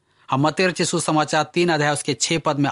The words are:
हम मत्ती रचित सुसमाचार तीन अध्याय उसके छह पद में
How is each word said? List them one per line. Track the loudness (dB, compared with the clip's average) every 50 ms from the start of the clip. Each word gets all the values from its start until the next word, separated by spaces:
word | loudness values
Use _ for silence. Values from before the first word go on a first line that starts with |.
| _ _ _ _ _ -2
हम | 0 2
मत्ती | 2 0 2 2 0
रचित | 0 0 0 -2
सुसमाचार | -2 -2 -2 -2 0 2 0 0 2 0 -2 -2
तीन | 0 0 0 2 2
अध्याय | 2 2 2 0 0
उसके | -2 -2 -4 -4
छह | -2 -2 -2 -2 -2
पद | 0 -2 0 0
में | 0 0